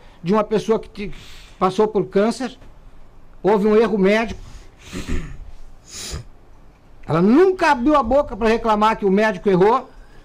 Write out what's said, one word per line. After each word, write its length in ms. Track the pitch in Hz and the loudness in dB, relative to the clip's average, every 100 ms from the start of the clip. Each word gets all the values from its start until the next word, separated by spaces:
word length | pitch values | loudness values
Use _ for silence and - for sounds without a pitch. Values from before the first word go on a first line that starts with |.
| - - | -20 -10
de 100 | 165 | -2
uma 100 | 214 | 0
pessoa 380 | 208 214 - 220 | 0 -2 0 -2
que 80 | - | -4
te-, 240 | - 202 - - - - - | -12 -12 -12 -16 -20 -16 -4
passou 300 | 185 185 214 | -2 0 0
por 200 | 214 175 | 0 -2
câncer, 500 | 190 214 220 254 - - - - - - - - - | 0 0 -2 -8 -12 -20 -20 -20 -20 -20 -20 -20 -4
houve 280 | 175 214 214 | 0 2 4
um 80 | 214 | 4
erro 200 | 226 202 | 4 2
médico. 440 | 190 220 226 - - - - - - - - - - - - - - - - - - - - - - - - - - - - | 2 2 -2 -8 -16 -20 -20 -20 -16 -12 -4 -4 -4 -12 -16 -16 -18 -20 -20 -16 -12 -12 -14 -20 -20 -20 -20 -20 -20 -16 -4
Ela 160 | 156 | 0
nunca 480 | 190 269 381 370 320 | 4 4 4 2 0
abriu 240 | 269 240 | 2 2
a 80 | 294 | 2
boca 340 | 233 277 285 208 | 2 0 0 -2
pra 120 | 226 | -2
reclamar 480 | 226 226 214 214 220 | 0 0 2 2 0
que 80 | |
o 60 | 202 | 0
médico 380 | 190 220 196 214 | 2 0 -2 0
errou, 400 | 180 202 254 254 - - - | 4 4 2 -2 -18 -20 -20